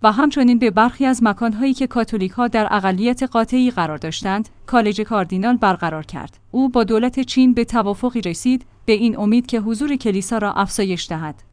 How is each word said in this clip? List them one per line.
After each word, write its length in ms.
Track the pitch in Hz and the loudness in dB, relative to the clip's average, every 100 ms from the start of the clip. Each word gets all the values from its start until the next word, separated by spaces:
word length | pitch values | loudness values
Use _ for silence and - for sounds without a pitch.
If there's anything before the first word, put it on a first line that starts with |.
و 100 | 214 | 2
همچنین 460 | 214 302 285 247 233 | 4 2 4 4 4
به 120 | 233 | 2
برخی 340 | 196 240 - | 2 2 2
از 180 | 269 254 | 0 2
مکانهایی 520 | 226 196 233 214 269 | 0 0 -2 -2 -2
که 120 | 254 262 | -2 -2
کاتولیک‌ها 600 | 233 220 214 185 240 240 | -2 -2 -2 -4 -2 -2
در 200 | 220 208 | 0 0
اقلیت 520 | 208 190 185 240 247 | 0 0 0 0 0
قاطعی 480 | 262 226 226 254 247 | -2 -2 0 2 2
قرار 280 | 240 160 151 | 0 -4 -4
داشتند، 500 | 160 - 180 202 220 - - | -8 -6 -4 -4 -6 -10 0
کالج 340 | 247 214 208 | 2 2 -2
کاردینال 560 | 214 214 170 185 226 247 | -2 -2 -2 -2 0 2
برقرار 500 | 202 175 170 156 151 | 2 0 -2 -6 -10
کرد. 320 | 139 143 - - | -12 -14 -18 -8
او 180 | 254 269 | -2 0
با 160 | 240 | 2
دولت 360 | 220 220 247 269 | 2 2 0 -2
چین 340 | 254 262 254 | -2 4 4
به 100 | 240 | 4
توافقی 560 | 233 233 202 202 247 240 | 2 0 0 -2 -2 -2
رسید، 440 | 180 165 247 254 - _ - | -4 -2 0 0 -2 _ 0
به 60 | |
این 260 | 208 233 214 | 2 2 0
امید 280 | 208 240 240 | 2 2 2
که 140 | 233 | -2
حضور 360 | 214 220 294 277 | -2 -4 -2 -2
کلیسا 420 | 226 190 190 226 | 0 -2 -2 -2
را 140 | 202 | -2
افزایش 540 | - 196 - 190 175 - | -2 -2 -2 -2 -2 -6
دهد. 340 | 160 156 - - | -8 -8 -12 -4